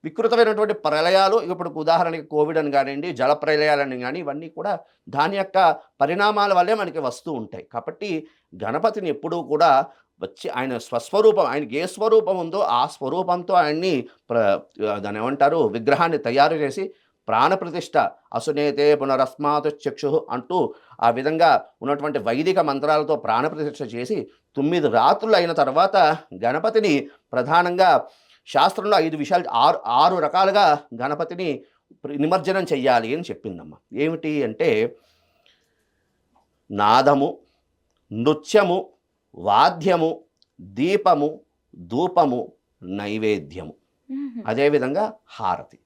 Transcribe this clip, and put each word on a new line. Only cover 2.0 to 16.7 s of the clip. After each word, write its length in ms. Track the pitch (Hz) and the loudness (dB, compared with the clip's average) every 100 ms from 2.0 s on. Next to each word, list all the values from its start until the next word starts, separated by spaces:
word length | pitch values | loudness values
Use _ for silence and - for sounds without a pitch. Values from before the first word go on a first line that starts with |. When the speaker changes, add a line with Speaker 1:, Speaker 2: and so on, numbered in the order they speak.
| 170 160 | 0 -4
Speaker 1:
కోవిడ్ 340 | 151 151 151 160 | -4 -2 0 0
అని 140 | 151 | 0
కానివ్వండి, 400 | 139 135 139 170 | -2 -2 -6 -8
జల 220 | 120 131 | -2 0
ప్రళయాలని 680 | 147 147 151 151 143 139 127 | 0 0 0 2 0 -2 -6
కానీ, 180 | 123 156 | -8 -8
ఇవన్నీ 300 | 147 143 165 | -8 -10 -12
కూడా 300 | - 185 185 - _ - | -10 -6 -6 -10 _ -8
దాని 280 | 135 160 196 | 0 0 0
యొక్క 340 | 196 190 175 147 _ _ | -2 4 4 2 _ _
పరిణామాల 520 | 139 190 208 208 202 | -2 2 2 2 2
వల్లే 200 | 185 180 | 2 2
మనకి 260 | 220 185 160 | 0 -2 -4
వస్తూ 320 | 135 - - | -6 -6 -8
ఉంటాయి. 360 | 135 107 92 - | -8 -8 -14 -12
కాబట్టి, 540 | 117 - 165 208 160 156 _ _ 92 | -10 -10 -10 -6 -6 -8 _ _ -10
గణపతిని 460 | 101 143 220 214 180 | -6 -2 -2 -2 -6
ఎప్పుడూ 340 | 143 165 170 | -6 -6 -8
కూడా 420 | 131 151 165 135 - _ _ _ | -4 2 4 4 2 _ _ _
వచ్చి, 280 | 90 - - | -14 -10 -8
ఆయన 280 | 123 131 120 | -6 -4 -6
స్వస్వరూపం, 680 | - 120 - 196 220 208 147 | -4 -6 -2 4 4 4 0
ఆయనకి 320 | 139 135 135 | -2 -6 -6
ఏ 80 | 180 | -6
స్వరూపం 520 | - 220 220 185 185 | -2 2 4 2 -4
ఉందో, 220 | 165 190 | -4 -4
ఆ 280 | - 120 147 | 0 0 -2
స్వరూపంతో 680 | - 131 170 175 175 175 | -4 -6 -4 -2 -4 0
ఆయన్ని 540 | 185 151 156 185 143 120 _ _ | 2 2 0 -2 -2 -4 _ _
ప్ర-, 300 | 117 104 98 - - 107 104 | 0 2 0 -4 -6 -4 -4
దాన్ని 240 | 101 104 | -6 -6
ఏమంటారు, 360 | 120 139 143 165 | -6 2 2 2
విగ్రహాన్ని 600 | 117 117 113 139 170 156 | 0 0 0 0 0 0
తయారు 360 | 120 131 151 | -2 2 2
చేసి, 400 | 160 143 | 2 -4